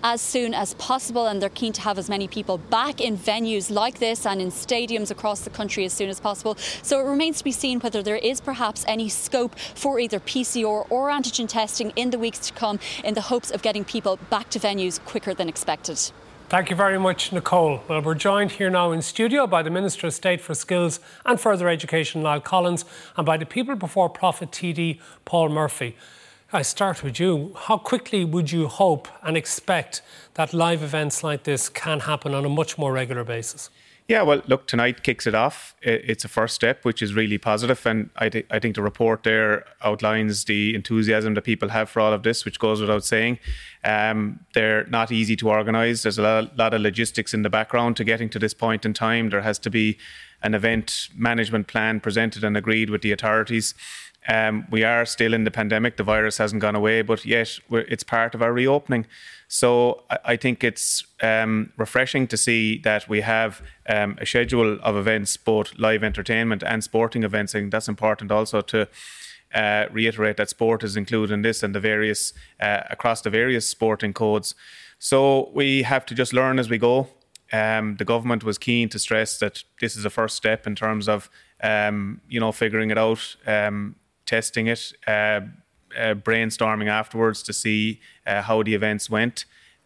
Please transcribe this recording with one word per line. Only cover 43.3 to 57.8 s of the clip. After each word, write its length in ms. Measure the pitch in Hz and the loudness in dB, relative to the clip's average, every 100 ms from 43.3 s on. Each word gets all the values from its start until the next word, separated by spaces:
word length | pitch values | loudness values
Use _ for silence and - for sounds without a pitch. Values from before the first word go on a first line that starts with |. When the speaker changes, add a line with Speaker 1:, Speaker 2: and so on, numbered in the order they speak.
| 120 - - - - - | -2 -6 -8 -10 -6 0
Speaker 3:
Um, 560 | 107 107 110 104 - - | 2 2 0 -2 -6 -4
they're 320 | - 110 107 - | 0 2 2 0
not 240 | 117 113 | 0 0
easy 240 | 117 110 107 | 0 0 0
to 120 | 110 | 2
organise. 540 | 107 107 113 117 117 | 2 2 2 2 0
There's 160 | 110 104 | -2 2
a 20 | |
lo-, 280 | 107 110 110 120 | 4 2 0 0
lot 160 | 113 | 2
of 80 | 113 | 4
logistics 520 | 107 101 113 - 107 | 0 0 -2 -2 -4
in 100 | 107 | -2
the 60 | 104 | 0
background 460 | 107 107 120 117 117 | 0 2 0 2 0
to 60 | |
getting 260 | 113 113 113 | 0 0 -2
to 80 | 110 | -2
this 140 | 107 | -4
point 320 | - 113 110 110 | 0 0 0 -2
in 80 | |
time. 360 | 104 113 117 113 | 0 0 2 0
There 120 | 101 | 0
has 180 | 107 104 | 0 -2
to 100 | - | -2
be 280 | 113 110 - - - - _ | 2 2 0 -10 -20 -20 _
an 120 | 104 | 0
event 540 | 107 113 113 110 - - - | 2 2 0 -2 -6 -8 -2
management 520 | 117 117 107 110 101 | 0 0 0 -2 -2
plan 340 | 117 110 110 | -2 0 0
presented 420 | 113 104 113 101 | -2 0 0 0
and 140 | 107 104 | 0 0
agreed 320 | 101 110 110 | 0 0 0
with 120 | 104 | -2
the 120 | 107 | 0
authorities. 600 | 101 110 110 107 117 107 - - - - _ - | 0 2 2 2 0 -2 -6 -16 -16 -18 _ -2
Um, 400 | 110 110 107 92 | 0 2 -2 -2
we 160 | 110 110 | 0 2
are 200 | 117 117 | 2 0
still 280 | - 113 | 0 2
in 100 | 113 | 2
the 80 | 107 | 0
pandemic. 460 | 117 104 107 120 - | 0 0 2 0 0
The 60 | |
virus 340 | 104 107 107 - | 0 2 2 0
hasn't 240 | 110 104 | 0 2
gone 140 | 104 104 | 0 2
away, 260 | 107 113 | 2 2
but 240 | 107 110 - | 2 -2 2
yet 340 | 117 113 - _ | 0 0 -6 _
we're, 120 | 117 | -2